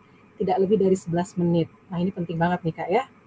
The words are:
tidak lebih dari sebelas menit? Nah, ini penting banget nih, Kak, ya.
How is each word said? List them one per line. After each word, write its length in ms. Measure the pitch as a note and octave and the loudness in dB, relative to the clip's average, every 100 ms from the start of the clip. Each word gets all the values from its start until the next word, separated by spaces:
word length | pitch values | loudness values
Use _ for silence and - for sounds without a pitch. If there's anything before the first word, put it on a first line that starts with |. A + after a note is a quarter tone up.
| _ - - - | _ -20 -20 -6
tidak 220 | F#3+ F#3+ | -2 0
lebih 200 | F#3+ G#3 | 2 2
dari 160 | F#3+ F#3+ | 2 0
sebelas 400 | - E3 F3+ - | 0 -4 -2 -2
menit? 320 | F3 E3+ E3 - - | 0 2 0 -8 -10
Nah, 120 | F3 | -4
ini 120 | F3+ | -4
penting 240 | F#3+ E3+ E3 | -4 -6 -2
banget 240 | E3+ F3+ | 0 0
nih, 120 | E3 D#3+ | -4 -2
Kak, 140 | E3 | 2
ya. 140 | G#3+ - - | 2 0 -10